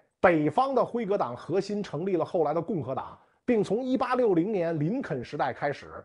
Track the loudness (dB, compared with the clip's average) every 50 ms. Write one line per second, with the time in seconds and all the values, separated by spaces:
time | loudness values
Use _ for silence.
0 | _ _ _ 2 4 4 6 6 4 4 4 2 2 4 4 2 2 2 0 -4
1 | -2 0 0 0 0 -2 -4 -8 -6 -2 -2 -2 -2 -2 -4 -4 -4 -4 -4 -4
2 | -2 0 0 0 0 0 0 0 2 2 0 -2 -2 -2 -4 -4 -2 -4 -6 -6
3 | -6 -10 -14 -20 _ _ _ _ -2 0 2 2 2 2 0 -2 0 0 0 0
4 | 0 0 2 2 4 4 4 4 2 2 0 0 0 0 0 0 0 0 0 -2
5 | -4 -4 -6 -6 -6 -6 -4 -4 -2 -2 -2 -2 -4 -4 -4 -4 -10 -16 -16 -16